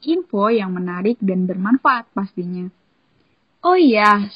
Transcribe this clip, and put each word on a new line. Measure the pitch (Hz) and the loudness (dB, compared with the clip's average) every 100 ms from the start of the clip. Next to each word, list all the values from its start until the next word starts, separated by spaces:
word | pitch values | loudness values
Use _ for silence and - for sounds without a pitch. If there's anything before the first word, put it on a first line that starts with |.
| - | -4
info | 339 359 202 208 | -4 -2 -2 0
yang | 233 190 | 0 -2
menarik | 180 180 180 196 240 | -6 -6 -4 -4 -2
dan | 190 185 185 | -2 -2 -2
bermanfaat | 185 190 254 294 247 226 | -4 -2 0 2 -2 -4
pastinya. | - 196 - 180 180 180 - _ _ _ _ _ _ _ _ 339 | -8 -8 -8 -8 -8 -10 -14 _ _ _ _ _ _ _ _ 0
Oh | |
iya, | 370 311 214 208 208 202 | 4 4 6 4 4 0